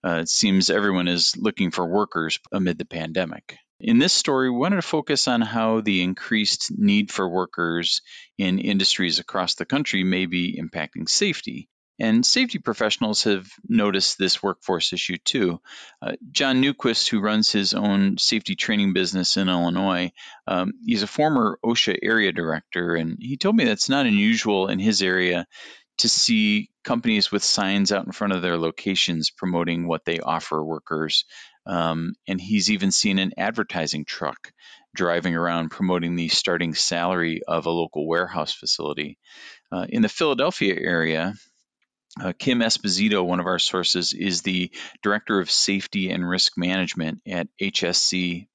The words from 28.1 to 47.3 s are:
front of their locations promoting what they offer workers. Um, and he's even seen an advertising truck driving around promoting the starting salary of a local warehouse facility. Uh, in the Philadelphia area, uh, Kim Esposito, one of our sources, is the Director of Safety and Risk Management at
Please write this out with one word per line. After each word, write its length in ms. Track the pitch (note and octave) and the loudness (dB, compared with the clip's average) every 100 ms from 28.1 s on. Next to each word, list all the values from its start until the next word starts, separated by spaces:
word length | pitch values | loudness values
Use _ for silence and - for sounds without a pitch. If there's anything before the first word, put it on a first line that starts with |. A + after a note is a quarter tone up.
front 200 | - G2+ | -4 -2
of 100 | F#2 | 0
their 160 | F2 E2+ | 0 0
locations 720 | E2 - G2+ F#2 - E2 D2+ | -2 -2 -2 0 0 0 -4
promoting 560 | - F#2+ F2 E2+ E2+ E2+ | -4 -4 -2 -2 -2 -2
what 180 | D#2+ | -4
they 140 | - E2+ | -2 -4
offer 460 | - E2 - D#2 | -2 -4 -2 -4
workers. 600 | D#2 D#2+ - D#2 D#2 - - - - _ - | -4 -8 -6 -4 0 -2 -2 -16 -20 _ -6
Um, 480 | F2 E2 E2 E2 - - | -2 0 -2 -4 -8 -6
and 140 | F#2+ | -6
he's 300 | F#2 G#2+ F#2+ | 0 0 2
even 220 | G#2 G2 | 2 2
seen 260 | - G#2+ F#2+ | 2 2 2
an 140 | F#2+ - | 0 -2
advertising 720 | G2+ A2+ G2+ F2 D2+ D2+ D2 | -4 -2 -4 -4 -4 -4 -8
truck 460 | - D2+ - - _ - - _ | -6 -6 -6 -20 _ -20 -20 _
driving 400 | - F2 E2+ F2 | -2 0 2 0
around 340 | E2 E2+ E2+ E2 | 0 0 -2 -4
promoting 480 | - F#2 F2+ E2+ F2 | -2 0 0 0 -2
the 120 | E2 | 0
starting 460 | - - E2+ F2 | 0 0 0 0
salary 680 | D2+ - E2+ F2 F2+ E2+ E2 - | -2 -2 0 0 0 0 -2 -2
of 200 | E2 D#2+ | -2 0
a 40 | |
local 380 | E2+ E2 D#2 D#2 | -2 -2 -4 0
warehouse 460 | E2+ F2+ F2 D2+ | 0 0 -4 -4
facility. 640 | - - - D2+ D2 D2 - _ - - - _ | -6 -4 -4 -4 -6 -8 -10 _ -20 -20 -20 _
Uh, 140 | F#2 F#2 | -8 -4
in 140 | A#2 | 2
the 80 | G#2+ | 0
Philadelphia 640 | - D#3 B2+ D3+ - G2+ E2+ | 2 0 2 0 0 0 0
area, 560 | F2 E2+ D#2+ D#2+ F2 G#2+ _ _ _ _ _ _ _ - | 0 0 2 0 -2 -6 _ _ _ _ _ _ _ -8
uh, 100 | F#2 - | -8 -2
Kim 220 | C3+ B2 | 0 2
Esposito, 680 | A2+ - G#2 F2+ G#2+ G#2 F2+ | 2 0 -2 0 2 2 2
one 120 | F2+ | 0
of 80 | F2 | 0
our 120 | F2+ | -2
sources, 560 | - F#2 E2+ F2+ E2+ | 0 0 0 0 -2
is 260 | F2 F#2+ E2+ | -2 -2 -2
the 300 | G2 F2+ F2 - - - | -2 -2 -4 -8 -18 -4
Director 380 | G#2 G#2 - G2+ | -2 -2 0 0
of 100 | F2 | 2
Safety 600 | - - G2 - G2+ F#2 | 0 0 -2 -2 -4 -2
and 160 | F2 F2+ | -2 -2
Risk 260 | F2+ - - | 0 -2 0
Management 640 | F2 F#2+ F2+ - D#2+ C#2+ | -2 0 -2 -4 -6 -6
at 200 | - | -6